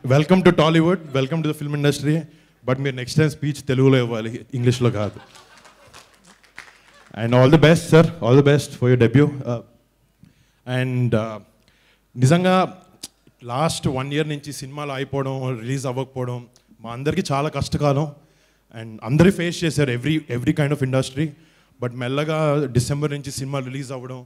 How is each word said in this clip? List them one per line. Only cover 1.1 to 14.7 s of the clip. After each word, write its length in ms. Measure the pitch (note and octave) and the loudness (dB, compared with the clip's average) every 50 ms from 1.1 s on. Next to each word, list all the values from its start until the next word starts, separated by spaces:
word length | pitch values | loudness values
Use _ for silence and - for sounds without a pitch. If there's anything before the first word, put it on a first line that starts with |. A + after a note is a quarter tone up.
| B2+ C3+ | -2 -2
welcome 220 | C3+ C3 E3 E3 D3+ | -2 -2 -4 -4 -4
to 40 | D3+ | -4
the 60 | D3 - | -4 -6
film 140 | D3 D3 D3 D3 | -6 -8 -6 0
industry. 360 | C#3+ D3 C#3 C#3+ C3 D3 D3+ E3 D3 - _ _ _ _ _ _ _ A#2+ | 0 0 0 0 -2 -2 -2 -2 -4 -8 _ _ _ _ _ _ _ -4
But 80 | C3 C3+ C#3 | -4 -2 -2
మీరు 120 | C#3 B2+ B2+ | -6 -6 -8
నెక్స్ట్ 180 | B2 A#2+ - D#3 | -10 -2 0 2
టైమ్ 100 | D#3 D3+ D3+ | 2 2 0
స్పీచ్ 260 | - C#3+ D3+ C#3 - - - | -4 -6 -6 -6 -6 -4 -2
తెలుగులో 300 | C3 B2+ C3 C3+ C3 C3 A#2+ | 0 4 4 4 4 4 2
ఇవ్వాలి, 280 | A2+ A#2 A2 A2 A2+ A#2+ - - _ - A#2+ | 0 -4 -6 -6 -8 -10 -12 -12 _ -6 0
ఇంగ్లీష్లో 320 | A#2+ B2 A#2+ B2 A#2+ A#2 G2+ G#2 | 0 0 2 2 0 0 0 0
కాదు. 220 | G#2 G2 - - - _ _ - - _ - - _ - _ _ _ - - - - _ _ _ _ _ _ _ _ _ _ - - - _ _ _ _ _ _ _ _ - G2+ | -4 -4 -6 -12 -20 _ _ -20 -20 _ -20 -20 _ -20 _ _ _ -20 -20 -20 -20 _ _ _ _ _ _ _ _ _ _ -20 -20 -20 _ _ _ _ _ _ _ _ -8 -6
And 80 | A2+ A#2 B2 B2+ | -2 2 4 6
all 100 | C3 C3 D#3 | 6 6 6
the 60 | D#3 C#3+ | 8 8
best, 180 | D3+ E3+ E3 - - | 6 6 4 4 6
sir, 120 | D#3+ D#3+ E3 E3 - - - | 6 6 6 6 0 -2 2
all 120 | A#2 B2+ C#3+ | 6 6 6
the 60 | C#3 C#3+ | 8 6
best 200 | D3 C#3 - - - - | 4 2 0 -6 -6 -2
for 80 | B2 B2 | 2 2
your 80 | B2+ A#2+ A#2 | 4 4 4
debut. 240 | A#2 A#2 C#3 D3 D3 C#3+ C3 - A#2+ | 4 6 4 2 2 0 -8 -8 -8
Uh, 80 | A#2+ A2+ - _ _ _ _ _ _ _ _ _ _ _ _ _ _ _ _ _ _ _ _ B2 B2+ B2+ | -8 -8 -10 _ _ _ _ _ _ _ _ _ _ _ _ _ _ _ _ _ _ _ _ -6 -4 -2
and, 360 | B2+ C3 B2+ B2 B2 A#2+ A#2+ A2 | -2 -2 -2 -2 0 0 0 0
uh, 160 | A2 A2+ G#2+ G#2 G2 _ _ _ _ _ _ _ _ _ _ _ _ _ _ B2 B2+ | -2 -4 -8 -14 -16 _ _ _ _ _ _ _ _ _ _ _ _ _ _ 0 2
నిజంగా 320 | C3 E3 F3 F3+ F#3 F#3 F#3 F3+ C3+ - - - _ _ _ - - _ _ _ _ _ _ B2 A#2+ | 2 2 2 2 2 2 2 0 -2 -6 -20 -20 _ _ _ -20 -20 _ _ _ _ _ _ -12 -8
లాస్ట్ 360 | A#2+ C3+ D#3 E3 D#3+ - - D#3+ C3+ C3 | -4 -2 -2 -2 -2 -4 -4 -4 -4 -4
వన్ 140 | C3 C#3 D3 | -4 -4 -4
ఇయర్ 120 | D3 D#3 D3+ D3 | -4 -4 -4 -6
నుంచి 160 | C#3+ - D3 C3 - | -8 -10 -14 -14 -14
సినిమాలు 340 | C#3 C3 | -14 -14